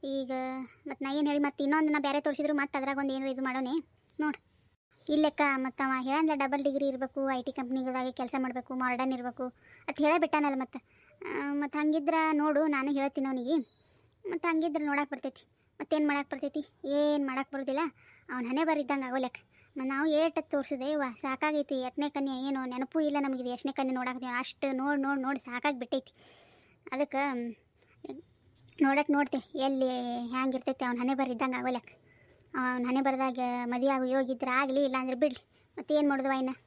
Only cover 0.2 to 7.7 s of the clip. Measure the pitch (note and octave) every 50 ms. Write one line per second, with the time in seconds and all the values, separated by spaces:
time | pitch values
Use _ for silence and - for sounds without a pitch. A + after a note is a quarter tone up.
0.2 | C4+ B3 C4 C4 B3+ C4 C4 C4 C4 A#3 - - _ D4+ C#4 - C#4 C4+ C#4 D4
1.2 | D4+ D4 D4 D4 D4 C#4+ C#4+ - C#4+ C#4 D4 D#4 D#4 D4+ D4 D4+ C#4 C#4 C#4 D4
2.2 | D4 D4+ C#4+ - D4 D4 D4+ C#4+ C#4 C#4+ - C#4+ C4 C4+ C#4 C4+ C#4 C#4 C4 C4+
3.2 | C4+ C4+ C4 B3+ C4+ C4 B3+ C4 C4 B3 C4+ E4 D4 _ _ _ _ _ _ -
4.2 | D4+ D4+ C#4 - _ _ _ _ _ _ _ _ _ _ _ _ _ - D4+ D4+
5.2 | D4+ D4+ C#4+ - D4 C#4+ C#4 C4+ C4 C4 - - C#4 C4+ C4 B3+ B3+ C4 C4+ D4+
6.2 | D#4+ D#4 D4+ C#4 C#4 C4+ C4+ C#4+ C#4 C#4+ C4+ C#4 C#4 C#4 C4+ B3+ C4+ C4 _ C#4+
7.2 | C4+ C4+ C4+ B3+ B3 - B3+ - C4 A#3+